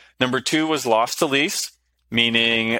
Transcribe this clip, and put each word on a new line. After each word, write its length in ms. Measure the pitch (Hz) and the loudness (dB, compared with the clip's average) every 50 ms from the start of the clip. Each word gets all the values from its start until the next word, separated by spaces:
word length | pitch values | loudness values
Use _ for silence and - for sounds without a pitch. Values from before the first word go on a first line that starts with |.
| - - _ - | -20 -14 _ -4
Number 200 | 127 127 123 131 | -2 -2 -2 -2
two 280 | 123 - - 156 160 156 | -2 -2 0 0 0 0
was 180 | 160 143 127 | -2 -2 0
loss 300 | 127 113 110 117 120 - | 2 2 2 2 0 0
to 100 | - 165 | -2 -2
lease, 460 | 151 135 139 147 196 - - - - - _ _ _ _ _ _ - | 0 2 0 0 0 -2 -4 -8 -8 -10 _ _ _ _ _ _ -4
meaning, 680 | 117 117 117 117 117 117 117 117 117 113 113 113 117 113 | 0 0 2 2 2 2 2 2 0 0 0 -2 -2 -4